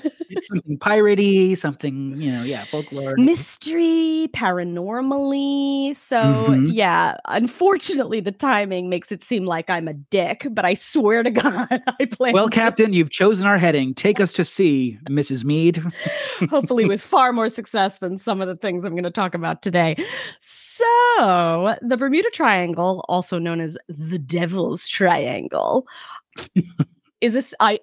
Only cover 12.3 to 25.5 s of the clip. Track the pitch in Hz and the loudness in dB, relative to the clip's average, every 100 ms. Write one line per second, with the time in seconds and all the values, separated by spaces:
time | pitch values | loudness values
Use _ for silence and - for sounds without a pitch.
12.3 | 190 226 226 226 226 220 180 151 - 190 | 4 4 4 2 4 4 4 2 2 2
13.3 | 202 196 202 175 151 131 135 202 208 190 | 4 4 4 4 2 0 0 0 2 2
14.3 | - 170 - 180 139 123 107 135 143 143 | 0 -2 2 2 2 0 -4 -4 -2 -2
15.3 | 131 135 156 170 170 165 - - 605 554 | -2 0 2 2 2 -2 -6 -8 -6 -6
16.3 | 508 175 285 - 247 214 202 - 370 254 | -4 0 0 2 2 2 0 2 4 4
17.3 | 240 220 233 196 214 196 - 185 190 - | 2 -2 -4 -6 -2 -2 -2 -8 -6 -4
18.3 | 190 185 175 208 175 185 175 175 196 185 | -4 -4 -6 -6 -4 -4 -6 -4 -2 -4
19.3 | 175 165 160 202 175 165 156 392 - - | -2 -6 -4 -2 0 0 -2 -6 -10 -12
20.3 | - - - - - 466 480 480 453 214 | -14 -10 -10 -6 -2 2 4 4 4 4
21.3 | 180 170 165 196 - 240 247 269 311 440 | 4 2 2 0 -2 -2 -2 0 2 0
22.3 | - 269 190 175 170 180 185 - 180 175 | 0 2 2 0 -2 -2 -2 -2 -2 -2
23.3 | 175 170 165 160 170 - 151 160 180 131 | -4 -2 -4 -6 -8 -14 -10 -8 -8 -6
24.3 | 170 170 190 170 175 - - 185 170 127 | -4 -2 -2 -4 -4 -6 0 2 2 -2
25.3 | 104 65 | -6 -6